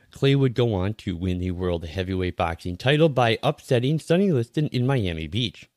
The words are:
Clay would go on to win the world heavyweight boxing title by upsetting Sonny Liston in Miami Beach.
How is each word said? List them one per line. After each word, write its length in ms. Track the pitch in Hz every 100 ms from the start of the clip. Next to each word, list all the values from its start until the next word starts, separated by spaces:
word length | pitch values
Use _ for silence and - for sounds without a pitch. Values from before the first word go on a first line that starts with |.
| _
Clay 240 | - 139
would 200 | 139 135
go 200 | 117 120
on 180 | 98 95
to 240 | 107 - 87
win 220 | 92 90
the 140 | 90
world 340 | 87 92 85 80
heavyweight 500 | 82 92 92 90 -
boxing 400 | 85 82 90 87
title 320 | 127 147 165
by 300 | 131 120 110
upsetting 560 | 135 151 - 123 127 156
Sonny 320 | - 170 202
Liston 380 | 139 117 - 151
in 180 | 127 123
Miami 400 | 139 92 82 80
Beach. 440 | 98 117 - -